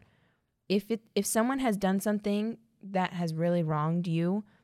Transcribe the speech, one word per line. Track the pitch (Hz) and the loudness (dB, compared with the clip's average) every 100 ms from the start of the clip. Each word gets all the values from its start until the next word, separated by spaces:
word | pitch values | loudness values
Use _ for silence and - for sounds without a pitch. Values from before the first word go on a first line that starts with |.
| _ _ _ _ _ _ - | _ _ _ _ _ _ -2
if | 196 202 | -2 0
it, | 226 _ - | -6 _ -4
if | 202 | 0
someone | 226 240 269 | 2 2 2
has | 262 202 | 0 2
done | 190 190 | 2 0
something | 214 208 208 202 214 226 _ _ | 0 -2 0 -2 -2 -6 _ _
that | 196 190 180 | -6 -2 -2
has | 180 170 | -2 -4
really | 160 170 175 | 0 0 2
wronged | 156 151 156 170 170 | 2 0 0 0 0
you, | 165 170 202 - _ | 0 2 0 -4 _